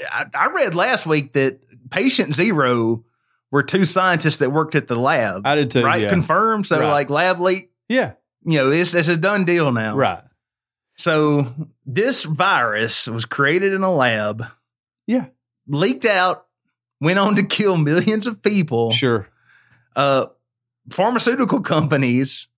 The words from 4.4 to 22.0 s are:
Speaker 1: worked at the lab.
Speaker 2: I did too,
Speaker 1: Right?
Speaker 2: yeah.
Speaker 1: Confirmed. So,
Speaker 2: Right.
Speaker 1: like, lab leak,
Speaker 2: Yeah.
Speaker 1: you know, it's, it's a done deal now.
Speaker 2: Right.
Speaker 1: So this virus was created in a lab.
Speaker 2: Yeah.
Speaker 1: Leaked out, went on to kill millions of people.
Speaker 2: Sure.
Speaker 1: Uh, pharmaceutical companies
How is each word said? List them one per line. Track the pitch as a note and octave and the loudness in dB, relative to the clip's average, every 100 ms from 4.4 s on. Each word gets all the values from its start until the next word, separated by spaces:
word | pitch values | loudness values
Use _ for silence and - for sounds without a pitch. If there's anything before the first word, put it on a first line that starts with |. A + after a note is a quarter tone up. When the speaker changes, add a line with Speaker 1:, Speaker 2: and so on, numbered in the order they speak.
| C3 | 0
Speaker 1:
worked | D3+ D#3 D#3 | 0 0 -2
at | - | -2
the | A#2 | -2
lab. | C3 D3+ G#2+ F#2 A2+ | 0 0 -2 -2 0
Speaker 2:
I | D3+ | 0
did | C#3+ | 0
too, | C3 | 2
Speaker 1:
Right? | B2+ E3 | 2 2
Speaker 2:
yeah. | G#2 | 0
Speaker 1:
Confirmed. | F3+ D#3 E3+ A3 A3 - | 0 0 0 0 0 0
So, | D#3+ | 0
Speaker 2:
Right. | C#3+ | 2
Speaker 1:
like, | C#3+ C3+ | 0 0
lab | C#3+ F3+ F3+ | 0 0 0
leak, | F3+ F#3+ - _ - | 0 -2 -6 _ -4
Speaker 2:
Yeah. | B3 E3+ - _ _ | -2 -2 -6 _ _
Speaker 1:
you | E3 D#3 | -2 2
know, | C3+ | 4
it's, | D#3 F3 | 2 2
it's | E3+ D#3 | 0 0
a | E3+ | 2
done | F#3+ G3+ F3 | 0 0 2
deal | F3 D3 | 2 2
now. | A#2+ A2 A#2+ | 0 -2 0
Speaker 2:
Right. | A#2+ F2 - _ _ _ _ _ _ - | 0 -2 -12 _ _ _ _ _ _ -6
Speaker 1:
So | E3+ D#3 D3+ D3 B2+ C3+ D3+ _ - | 0 2 2 2 -2 -6 -14 _ -8
this | B2 A#3+ - | -2 0 0
virus | D#3 D3+ F#3 E3+ A#2 G#2+ A2+ - - | -2 0 2 2 0 -2 -2 -2 -4
was | A2+ A2+ | -6 -6
created | - C#3 F3 G3 | -2 0 0 0
in | F#3+ | 0
a | F#3+ | 0
lab. | E3 B2 A2 G#2+ A2 A#2+ - _ _ _ _ - | 2 2 0 -2 -6 -10 -16 _ _ _ _ -4
Speaker 2:
Yeah. | A#3+ E3 _ _ _ - | -4 -4 _ _ _ -8
Speaker 1:
Leaked | C#3+ G3+ B3+ A3 | -2 -2 0 0
out, | G3 F#3 - - _ _ _ _ - | 2 0 -2 -10 _ _ _ _ -4
went | D3+ F#3+ | 0 2
on | G3 G3+ | 2 2
to | |
kill | G3 - G#3 F3 | 0 0 0 2
millions | D3 E3+ E3+ G#3+ A#3 | 2 0 0 -2 -4
of | A3+ | -4
people. | G#3 G#3 D#3 A#2 A#2 | 0 0 0 0 0
Speaker 2:
Sure. | A2 C3 A2+ G2 _ _ _ _ _ _ B2+ | 0 2 0 -2 _ _ _ _ _ _ -2
Speaker 1:
Uh, | C#3 C3+ - _ _ _ _ _ - | 2 2 -2 _ _ _ _ _ -8
pharmaceutical | - G#3 B3 A#3+ C4 A#3 C4 | -2 0 2 0 0 0 0
companies | - D#3+ D3+ D3 | 0 0 2 2